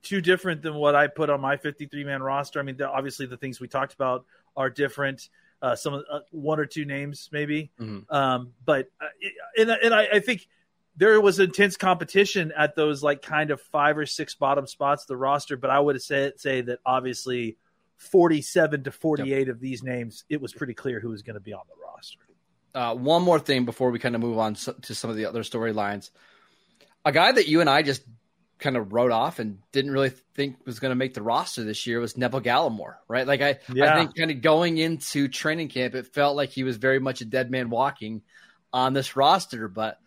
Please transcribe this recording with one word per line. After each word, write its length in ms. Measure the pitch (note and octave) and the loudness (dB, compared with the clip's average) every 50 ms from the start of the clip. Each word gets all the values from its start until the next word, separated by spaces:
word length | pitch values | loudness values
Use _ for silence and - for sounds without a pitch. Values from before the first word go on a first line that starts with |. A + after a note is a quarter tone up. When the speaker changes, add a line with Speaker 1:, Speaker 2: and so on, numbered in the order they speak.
Speaker 1:
too 200 | - - G3 G3 | -8 -4 -4 0
different 400 | E3 F3 F#3 F3+ - F#3 E3 D3 | 2 2 2 2 0 -6 -6 -6
than 120 | D3 D#3+ D3+ | -6 -8 -4
what 180 | D3+ D3 D3 C#3+ | 2 2 4 6
I 140 | C#3+ D3 C#3+ | 6 4 2
put 200 | D3 - D#3 C#3+ | 0 -2 0 0
on 140 | C#3+ C#3 | 0 0
my 160 | C#3 C3+ C#3+ C#3 | 0 -2 -2 -2
fifty-three 460 | - D3+ C#3+ _ D3 C#3+ - C#3+ C#3+ | -4 -8 -8 _ -14 -12 -12 -12 -8
man 180 | C#3+ C#3 C3+ | -8 -8 -6
roster. 360 | C3 C3+ C#3 C#3 C#3+ C#3 - D3+ | -4 -4 -4 -4 -4 -4 -6 -8
I 40 | |
mean, 160 | C#3 C#3 C3 B2+ | -8 -8 -6 -6
the, 100 | C#3 C#3 | -6 -4
obviously 380 | C3+ C3+ C3+ C#3 B2+ - C#3 | -4 -4 -4 -6 -8 -8 -10
the 100 | B2 B2+ | -10 -10
things 240 | A#2+ - C3+ A#2+ - | -12 -10 -12 -10 -12
we 80 | B2+ A#2+ | -14 -6
talked 240 | - C3 C3+ C3+ | -4 -4 -4 -4
about 320 | - _ C3+ B2+ B2+ B2+ _ _ _ _ _ _ _ | -4 _ -2 -2 -2 -4 _ _ _ _ _ _ _
are 140 | C3+ C3+ C3 | -4 -4 -4
different. 580 | B2 - C#3+ C3+ - C#3+ C#3+ C3+ C3+ - - _ _ _ _ _ _ _ | 0 -2 -2 -2 -2 -4 -4 -4 -4 -8 -16 _ _ _ _ _ _ _
Uh, 140 | - C3+ C#3 | -2 -2 -2
some, 180 | - - D3+ C#3 | -2 -4 -6 -6
uh, 260 | C#3 D3 - D3 D3 - _ | -6 -8 -8 -10 -10 -10 _
one 280 | - D#3+ C#3 D3+ D#3 D3+ | -14 -6 -2 -2 0 0
or 80 | D3+ | -2
two 180 | C3+ - D#3 D3 | -4 -4 -8 -8
names 420 | C#3+ C#3 C#3 C#3+ C#3+ C#3+ - - - | -6 -6 -8 -8 -8 -10 -14 -16 -10
maybe. 380 | D3+ D3 D3 D3 D3+ D3+ D#3 D3 _ _ | -6 -6 -4 -4 -4 -6 -6 -10 _ _
Speaker 2:
Mm-hmm. 340 | A#2 G#2+ G#2 G2 G#2 _ D#3 | -12 -10 -10 -12 -10 _ 0
Speaker 1:
Um, 380 | C#3+ C#3 C3 B2+ B2 B2 B2 _ _ - | 0 2 2 0 -2 -4 -10 _ _ 0
but, 260 | - D3+ C3+ C3 - _ _ | 0 0 0 0 -6 _ _
uh, 60 | D#3 D#3 - _ | -14 -14 -14 _
it, 120 | G3+ G3 - - - - - A3+ | -14 -12 -12 -12 -20 -4 2 2
and, 120 | A3 A3+ | 4 4
and 240 | A3+ - - A#3 A3+ | 4 4 4 6 6
I, 120 | G#3+ G#3+ G3+ G#3 | 6 4 6 4
I 60 | G#3 | 2
think 260 | G3 - B3 F3+ - _ _ _ _ _ _ _ _ _ _ | 2 2 -4 -4 -4 _ _ _ _ _ _ _ _ _ _
there 240 | D#3 F3 A3 G#3+ G#3+ | 4 8 8 8 10
was 200 | G3+ G3+ F3+ F#3+ | 8 8 6 6
intense 360 | F#3+ F#3 - - G3+ G3+ F3+ - | 4 2 6 4 2 2 4 0
competition 760 | - F#3+ F3+ E3 E3+ - - F#3+ G3+ - - G3+ E3 D#3 D3+ | 2 2 2 2 -2 0 4 4 4 4 2 -2 -2 -2 0
at 200 | D3+ D3+ D3 - | 0 0 2 2
those, 260 | - D3+ D3+ D3 C3+ | 2 2 2 2 0
like, 200 | C#3+ D3 C#3+ C#3+ | 0 0 0 0
kind 280 | - - D#3 D3+ D3+ D3 | -4 -2 -2 0 0 0
of 100 | D3 C#3 | -2 -4
five 340 | - _ - D3+ C#3+ D3 D3+ | -6 _ 0 0 0 0 0
or 80 | D3+ D3+ | -4 -4
six 300 | C#3 - - D3+ - - | -6 -6 -8 -8 -10 -4
bottom 320 | _ C#3+ C3+ C#3 C#3+ C3+ | _ 0 0 0 0 -2
spots 380 | B2+ - _ C#3+ C#3 D3 C#3+ - | -6 -8 _ -2 -2 -2 -2 -4
of 40 | - | -10
the 80 | C3+ | -6
roster. 400 | B2 C3 C3+ C#3+ C#3+ - - D3 | -4 0 0 0 -2 -2 -6 -10
But 140 | B2+ C3 C3+ | -6 -2 2
I 100 | C3 C#3+ | 2 4
would 200 | D3 D3 C#3 B2+ | 4 2 0 -2
say, 300 | - - D3 C#3 C#3 C#3 C3+ | -4 -4 -2 -2 -2 -2 -6
say 240 | _ - C#3+ C3+ B2+ | _ -4 -2 -2 -2
that 200 | B2 A#2+ B2 - _ | -2 -4 -8 -4 _
obviously 720 | C3 B2+ C3 B2+ C3 B2 - - C3 B2+ B2 A#2 A2+ G#2+ _ _ _ _ _ _ _ _ | 0 0 0 0 -4 -8 -8 -6 -6 -4 -4 -4 -6 -8 _ _ _ _ _ _ _ _
forty-seven 880 | _ - - - F#3+ F3 E3+ D#3+ D3+ C3+ - - F3+ D#3+ D3+ D3+ C#3+ B2+ | _ -14 2 4 6 6 6 4 0 -2 0 2 2 2 2 0 -4 -6
to 60 | C3 | -8
forty-eight 560 | - - - D#3+ D3+ C#3+ C3+ C3+ C3+ C3+ C3+ | -12 -6 -2 -2 -2 -2 -2 -2 0 0 0
Speaker 2:
Yep. 100 | C3 A#2+ | -2 -4
Speaker 1:
of 40 | A2+ | -8
these 220 | B2+ C3 C3 A#2 | -8 -10 -10 -8
names, 420 | B2+ C3 B2 B2 A#2 A2+ - - - _ | -8 -8 -6 -6 -8 -10 -12 -18 -8 _
it 120 | D3+ D3+ | -8 -6
was 120 | C3+ A#2 | -6 -10
pretty 220 | - - D3+ B2+ A2+ | -8 -8 -8 -8 -8
clear 260 | - - C3+ B2 G#2+ | -8 -6 -6 -6 -6
who 80 | G#2+ A#2 | -8 -8
was 140 | A2 G2+ | -10 -10
gonna 180 | G#2 A#2 G#2+ G#2 | -12 -14 -16 -14
be 140 | F#2+ G#2+ G2+ | -14 -14 -16
on 80 | F#2 - | -16 -16
the 160 | _ - _ | _ -20 _
roster. 360 | - - - - - - - _ _ _ _ _ _ _ _ _ _ _ _ | -20 -20 -20 -20 -20 -20 -20 _ _ _ _ _ _ _ _ _ _ _ _
Speaker 2:
Uh, 200 | C3 B2 A#2 A2+ | -4 -4 -4 -4
one 280 | B2 B2 C#3+ E3 E3+ | -2 2 4 4 4
more 180 | F3+ F3+ E3+ D#3 | 6 6 4 4
thing 240 | - - C#3 B2+ B2 | 4 2 0 2 2
before 260 | A#2+ A2+ - C3 B2+ | -2 -2 0 0 0
we 80 | A#2+ A2 | 0 0
kinda 200 | - B2+ A#2+ A#2 | -2 -2 -2 0
move 180 | A#2 A#2+ A2+ A2 | -2 -2 0 0
on 140 | A2 A2 | 0 0
s-, 160 | G#2 - - - - - | -2 -6 -8 -10 -10 -12
to 120 | - - A2+ | -14 -12 -12
some 140 | - - A#2 | -8 -8 -8
of 60 | A2+ | -6
the 80 | G#2+ G#2+ | -4 -6
other 180 | G2+ A2+ A#2 | -4 -6 -6
storylines. 680 | A2 - - A#2 A2+ A2+ G#2+ G#2+ G2+ G2+ G#2 G2+ - - _ _ _ _ _ _ _ _ _ _ _ _ _ _ _ _ _ _ _ | -8 -6 -6 -4 -4 -2 -2 -2 -2 -2 -4 -8 -10 -16 _ _ _ _ _ _ _ _ _ _ _ _ _ _ _ _ _ _ _
A 60 | D3+ | 2
guy 200 | C3+ D#3 F3 A3 | 4 6 6 6
that 160 | C4 B3 F3+ D3+ | 6 4 4 6
you 120 | D3+ E3 | 4 4
and 80 | E3+ C#3+ | 6 6
I 120 | C3+ D3+ | 4 4
just 200 | D#3+ C#3 C3+ - _ - - _ _ _ _ _ _ _ _ _ | 4 2 -2 -4 _ -18 -20 _ _ _ _ _ _ _ _ _
kinda 200 | - C#3+ C3 B2 | -4 -2 -2 -2
wrote 300 | G#2+ F#2+ G2+ A#2 B2 B2 | -4 -2 0 2 2 4
off 300 | A#2 A2+ B2 D#3+ E3+ - | 4 2 0 0 -2 -6
and 180 | A#2 G#2+ G2 F#2+ _ _ | -8 -8 -8 -12 _ _
didn't 180 | - C3+ C3+ C#3+ | -2 -2 -2 0
really 200 | C#3 C3+ C#3 C3 C3 _ _ _ _ | 0 0 0 0 -2 _ _ _ _
think 300 | - C#3+ C#3 C3 _ _ | -6 -6 -6 -6 _ _
was 140 | C3+ A#2 A2 | -14 -10 -6
gonna 160 | C3+ C3 B2+ | -4 -2 -2
make 180 | B2+ C3 C3 B2+ | -2 -2 -4 -4
the 80 | A#2 | -6
roster 420 | G#2 A2+ A#2 D3 F3+ - - - A2+ | -2 0 0 0 -2 -4 -8 -8 -8
this 220 | G#2+ G#2+ - - A#2+ | -8 -8 -8 -6 -4
year 100 | A#2 A#2 | -4 -4
was 180 | A#2 A2 - | -4 -6 -6
Neville 240 | B2+ B2 A#2+ A#2 C3+ | -4 -4 -2 -2 -2
Gallimore, 540 | G#2 A#2+ A#2+ C#3 E3 C#3+ A2+ G2 - - - - _ _ | 0 2 2 2 2 0 -4 -6 -10 -14 -16 -20 _ _
right? 180 | A2+ B2+ B2+ | -2 -2 0
Like, 160 | C3 C#3+ B2+ | 0 0 2
I, 60 | C#3 C#3+ | 2 0
I 80 | C3+ - - - B2+ | 0 -2 -6 -6 0
Speaker 1:
Yeah. 220 | C3 C#3+ D3+ D#3 | 2 4 6 6
Speaker 2:
think 180 | D#3+ E3 C#3 - | 4 2 0 -2
kinda 200 | D#3+ D#3+ D#3+ D3+ | -4 -4 -2 -2
going 440 | B2+ A2+ D#3+ D#3 D#3+ F3 F3 E3 D#3+ | 0 4 4 4 6 4 2 0 0
into 480 | D#3+ E3 E3 C#3+ - - - D3 C#3 C3+ | 0 -2 -2 -4 -8 -6 -2 -2 -2 -2
training 400 | - - - D#3 D#3 E3+ D#3+ C3+ | -4 -4 -4 -4 -2 -2 -6 -6
camp, 260 | - B2+ B2+ A#2+ B2+ | -4 -4 -4 -4 -4
it 100 | C3 A#2+ | -8 -10
felt 300 | - _ D3 C#3+ C#3+ C#3 | -6 _ 2 2 2 2
like 140 | D3 C#3+ B2+ | 0 -2 -4
he 120 | - C3+ | -4 -4
was 140 | C3 C3 B2 | -4 -4 -4
very 240 | G#2+ A#2+ C3 C3+ C3+ | 0 2 2 2 2
much 200 | C3 C3+ B2+ - | 0 -2 -6 -6
a 40 | B2 | -8
dead 260 | A2 A#2 C3 B2+ A#2+ | -4 -2 -2 -2 0
man 180 | C3 C3 B2 A#2 | -2 -4 -4 -2
walking 540 | A#2 A#2 C3+ C#3 - - A2 G#2+ A2 G#2+ _ _ _ - - _ _ _ _ _ | 0 0 0 0 -2 -6 -12 -10 -10 -12 _ _ _ -20 -20 _ _ _ _ _
on 200 | - B2+ B2+ C3 | 0 2 2 2
this 240 | C3+ C#3 C3 - - | 2 0 -2 -2 0
roster, 500 | C3 C3+ D3+ F3+ G3 F3 - - A2+ A2 G#2 | 4 4 6 6 4 2 -6 -10 -10 -10 -8
but 300 | F#2 G#2+ A2 A2 - _ _ | -6 -6 -6 -6 -6 _ _